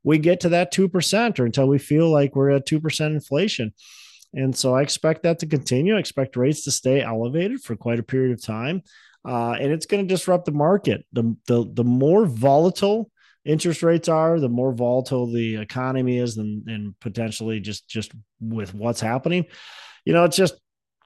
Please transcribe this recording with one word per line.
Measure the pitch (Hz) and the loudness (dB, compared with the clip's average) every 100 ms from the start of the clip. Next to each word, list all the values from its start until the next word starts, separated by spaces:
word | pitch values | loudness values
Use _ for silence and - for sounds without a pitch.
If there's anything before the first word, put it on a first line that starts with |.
we | - 156 | 0 2
get | 156 180 | 4 2
to | 175 | 2
that | 170 180 | 2 2
two | - 190 | 0 0
percent | 180 - 196 240 170 | 0 0 0 0 0
or | 120 | 0
until | 123 135 | 2 2
we | 143 | 2
feel | - 151 165 | 2 2 4
like | 151 143 | 4 2
we're | 139 139 | 2 2
at | 139 135 | 2 0
two | 156 | -2
percent | 156 - 151 | -2 -4 -2
inflation." | 151 - 139 202 - 113 - - - - - _ | -4 -2 -2 -2 -2 -6 -8 -20 -20 -20 -20 _
And | 139 135 123 | -4 -2 0
so | 131 | 0
I | 127 | 2
expect | 143 - 160 160 | 0 0 0 0
that | 170 170 | 0 -2
to | 156 | -2
continue. | 151 127 127 175 | -4 0 0 2
I | 214 | 0
expect | - - 135 123 | -2 -4 -4 0
rates | 127 151 | 0 0
to | - | -4
stay | - 131 135 | -2 0 0
elevated | 113 113 120 151 190 262 | 0 -4 -2 -2 -4 -6
for | - 110 | -8 -8
quite | 117 117 | -4 -4
a | |
period | 110 131 131 | -2 -2 0
of | 120 | -2
time. | - 110 127 180 - - _ _ | -6 -6 -4 -6 -8 -20 _ _
Uh, | - 123 117 | -6 -4 -2
and | 117 139 | -2 -2
it's | 160 - | -2 -2
gonna | 202 | -2
disrupt | 190 185 - 180 175 | 0 -2 0 0 0
the | |
market. | 147 151 196 165 101 - | 0 2 2 0 -2 -4
The, | 120 117 113 - | -2 -2 -2 0
the, | 120 110 | 0 0
the | 110 | 0
more | 120 127 139 196 202 | 2 4 4 4 4
volatile | 113 135 139 175 180 202 220 226 _ _ _ | 2 4 6 4 2 0 0 -4 _ _ _
interest | - 156 175 156 | -2 0 0 0
rates | 165 170 165 | 2 2 2
are, | 160 160 165 | 2 2 2
the | 135 | 0
more | 120 131 | 0 0
volatile | 120 120 127 127 131 120 | 0 0 0 0 -2 -2
the | 117 113 110 | -2 -2 -4
economy | 107 127 127 131 127 123 | -8 -6 -4 -2 0 0
is, | 123 110 | -2 -4
and, | 107 107 110 | -6 -8 -10
and | 110 104 98 | -10 -10 -12
potentially | 117 101 113 113 113 110 | -10 -6 -6 -6 -6 -6
just, | 101 101 - | -8 -12 -10
just | 110 104 113 - _ | -10 -10 -14 -20 _
with | 113 113 95 | -8 -8 -8
what's | 101 113 120 | -6 -6 -4
happening, | 113 127 165 180 165 - - - - - - | -4 -2 -2 -2 -4 -10 -20 -20 -20 -6 0
you | |
know, | 165 | 4
it | 170 | 4
just | - 185 - _ _ _ _ | 4 0 0 _ _ _ _